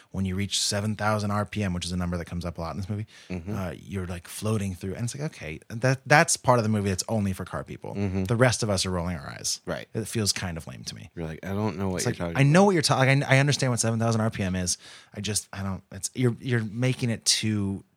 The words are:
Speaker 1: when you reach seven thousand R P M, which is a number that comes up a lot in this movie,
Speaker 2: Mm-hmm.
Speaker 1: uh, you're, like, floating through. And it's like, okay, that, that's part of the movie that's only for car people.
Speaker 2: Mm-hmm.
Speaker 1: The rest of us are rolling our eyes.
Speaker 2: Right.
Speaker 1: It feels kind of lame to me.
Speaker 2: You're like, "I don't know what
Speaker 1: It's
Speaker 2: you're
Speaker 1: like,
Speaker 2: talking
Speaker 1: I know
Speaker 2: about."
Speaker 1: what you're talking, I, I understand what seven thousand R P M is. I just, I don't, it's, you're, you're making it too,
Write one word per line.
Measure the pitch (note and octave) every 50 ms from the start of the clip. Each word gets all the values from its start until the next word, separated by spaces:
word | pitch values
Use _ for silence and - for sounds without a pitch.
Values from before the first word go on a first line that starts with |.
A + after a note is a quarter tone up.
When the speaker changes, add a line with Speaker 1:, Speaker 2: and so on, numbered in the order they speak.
| - _
Speaker 1:
when | - F#2+ G2
you | F#2 F#2
reach | G2 G2+ F#2+ - -
seven | - - G#2 G2+ G#2 G#2+ G#2
thousand | F#2+ G#2 G#2+ G#2+ G#2+ G#2 G2+
R | G#2 G#2 G2+
P | - - G#2 G#2
M, | F#2 F2
which | F2 F2
is | F2
a | F#2
number | F2+ F2 F2 F2
that | E2+ E2
comes | - F2+ F2 F2
up | F2 E2 F2
a |
lot | E2 E2 D2+
in |
this | F#2+ G2
movie, | G2+ G#2 G#2 G#2+ - - - -
Speaker 2:
Mm-hmm. | - F2+ F2 E2 G2+ G#2+
Speaker 1:
uh, | G2 F#2 E2+ C2+
you're, | G1+ - - G2 F#2+ F2+
like, | E2+ F2+ F2 -
floating | - - - G#2 G#2+ A2 G#2 G2 G2 F#2
through. | - G2+ F#2+ F2
And | - A#2+
it's | A#2+ -
like, | C#3 D3 D#3+
okay, | - - E2+ D#2 D#2 - - -
that, | G#2+ A#2 B2+ C3 C3+ - -
that's | - D3 D#3 E3 - -
part | - - C3 B2 A#2+
of | G#2+
the | G#2+
movie | A2 G#2 G2 G2+
that's | F#2 - - -
only | A2+ G#2+ G2 F#2+ F#2
for | - F2+
car | - - C#2+ C#2
people. | - - - - - -
Speaker 2:
Mm-hmm. | G2+ G2+ F#2+ F#2 G2 F#2
Speaker 1:
The | G2+ A#2
rest | A2 B2+ B2+ - -
of | A#2+ G#2
us | G2 F2+ -
are | F#2+
rolling | F#2 F2 E2 F2+ F2
our | D2 C#2+
eyes. | C#2+ - - - - - - -
Speaker 2:
Right. | F2+ D#2 A#1+ - - -
Speaker 1:
It | A2+ G2+
feels | - - A#2 G#2 F#2
kind | - - G2+ F2+ E2
of | D#2+ -
lame | C2 B1+ A1+ A#1
to | - A1
me. | G#1+ G#1+ - -
Speaker 2:
You're | F2 E2
like, | D#2+ D#2 - -
"I | F#2+ G2
don't | G2+ G#2+ G#2+ D2+ F#2
know | G2 F#2+
what | F#2
Speaker 1:
It's | E2+ -
Speaker 2:
you're | A#2+
Speaker 1:
like, | A2+ -
Speaker 2:
talking | F2 E2+ E2+
Speaker 1:
I | - C#3
know | C#3+ D#3 F#3
Speaker 2:
about." | G3+
Speaker 1:
what | G#3 F#3
you're | D#3 -
talking, | - C3 B2+ C3 C3 C3+ C#3 C#3
I, | - C3+
I | C3+
understand | C#3 D3 B2+ - C3+ B2+
what | A#2+ G#2+
seven | - A2+ A#2
thousand | A2 A2+ A#2 A2 A2+
R | A2 A2+
P | - - G2
M | F#2 F#2
is. | F#2 F2+ F2 - - - - - - - _ -
I | G2
just, | G2 G#2 G2+ - - -
I | - G2 G2
don't, | G2 F#2+ F2 - _
it's, | G2 G2 - - -
you're, | B2 B2+ A#2+ A2+ -
you're | - A#2 A#2+ A#2 A2
making | G#2 G2 A#2+ B2+ B2+ B2+ - C3 A#2
it | A2 G2+ -
too, | - - - A2 A2 G#2+ G#2 G2 G2 G2 - - _ _